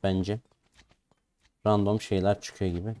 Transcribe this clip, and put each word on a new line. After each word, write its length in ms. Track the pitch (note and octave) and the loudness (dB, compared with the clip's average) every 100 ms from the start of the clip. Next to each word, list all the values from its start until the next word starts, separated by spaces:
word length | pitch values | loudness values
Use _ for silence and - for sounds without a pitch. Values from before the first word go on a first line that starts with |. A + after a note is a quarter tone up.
bence. 360 | G2 F#2 F#2 A2 - _ _ _ _ _ _ _ _ _ _ _ A2 | 0 0 0 -4 -8 _ _ _ _ _ _ _ _ _ _ _ 2
Random 360 | G#2 G2+ G#2+ | 2 2 0
şeyler 400 | - G2 F#2+ - | 0 0 2 0
çıkıyor 300 | - - F#2+ | -4 -4 -4
gibi. 240 | F2 G#2 A2 | -2 -6 -6